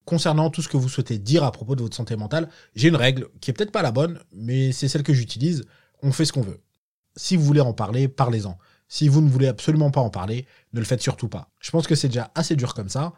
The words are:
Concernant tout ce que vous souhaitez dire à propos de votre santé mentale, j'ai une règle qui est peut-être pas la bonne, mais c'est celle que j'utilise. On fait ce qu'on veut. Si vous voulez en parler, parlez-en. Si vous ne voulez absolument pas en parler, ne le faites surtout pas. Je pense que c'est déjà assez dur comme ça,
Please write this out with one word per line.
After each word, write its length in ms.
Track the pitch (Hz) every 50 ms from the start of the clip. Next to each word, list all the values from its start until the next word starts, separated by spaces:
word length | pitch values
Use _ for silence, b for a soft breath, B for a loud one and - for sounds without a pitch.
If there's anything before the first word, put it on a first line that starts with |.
| _
Concernant 460 | - 170 160 - 175 156 156 156 160
tout 120 | 156 - 156
ce 60 | -
que 80 | -
vous 120 | 139 127 131
souhaitez 300 | - - 120 - 117 104
dire 240 | 98 110 147 170 147
à 100 | 120 98
propos 220 | - 110 113 139
de 80 | 127 117
votre 140 | 110 -
santé 200 | - 113 - 117
mentale, 320 | 107 107 107 - 160 160 - B B B B B
j'ai 140 | 107 127 170
une 80 | 165
règle 320 | 131 120 131 135 131 120 - _ -
qui 100 | - -
est 40 | 117
peut-être 180 | - - 214 -
pas 100 | 214 170
la 100 | 127 110
bonne, 280 | 131 156 170 170 - - _ 82
mais 400 | 95 113 117 127 135 135 135 127
c'est 160 | - 143 135
celle 140 | - 151 143
que 120 | - 147
j'utilise. 500 | 127 117 107 - 110 135 175 170 139 104 b b b b b b b -
On 100 | 139 131
fait 120 | - 160
ce 80 | 147 -
qu'on 100 | 139 113
veut. 180 | 98 - - _ _ _ _ _ _ _ _ _ _ -
Si 200 | - - - 185
vous 80 | 170 147
voulez 160 | 143 143 147
en 120 | 135 123 107
parler, 340 | - 107 95 113 127 135
parlez-en. 520 | 131 - - 131 120 117 110 101 98 90 - b b b b b b
Si 200 | - - 151 147
vous 140 | 135 156 156
ne 80 | 147
voulez 180 | 127 131 135 131
absolument 420 | 117 - - - 160 151 151 143
pas 120 | 131 139 123
en 80 | 107
parler, 360 | - 95 90 104 113 123 131 b b b b b b
ne 60 | 117
le 40 | 110
faites 180 | - 131 123 -
surtout 260 | 135 - - - 101
pas. 220 | - 110 - - _ _
Je 100 | - -
pense 160 | - 165 156
que 80 | - 165
c'est 140 | 139 - 135
déjà 220 | 113 120 120 - -
assez 220 | 156 - - 165
dur 180 | 143 123 117 -
comme 160 | - 101 95
ça, 240 | - 131 151 170 -